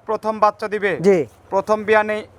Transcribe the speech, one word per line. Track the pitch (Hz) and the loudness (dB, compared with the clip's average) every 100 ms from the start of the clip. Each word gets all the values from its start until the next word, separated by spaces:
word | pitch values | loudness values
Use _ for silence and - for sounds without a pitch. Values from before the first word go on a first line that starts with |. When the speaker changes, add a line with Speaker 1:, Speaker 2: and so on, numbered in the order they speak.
| - | -6
Speaker 1:
প্রথম | 214 214 220 | -6 -4 2
বাচ্চা | 208 - 214 | 0 0 -6
দিবে। | 208 196 147 | -4 -2 0
Speaker 2:
জি। | 185 185 120 _ - | 2 2 0 _ -4
Speaker 1:
প্রথম | 190 190 214 | -4 0 -2
বিয়ানে | 208 214 214 214 - | 2 2 2 -4 -8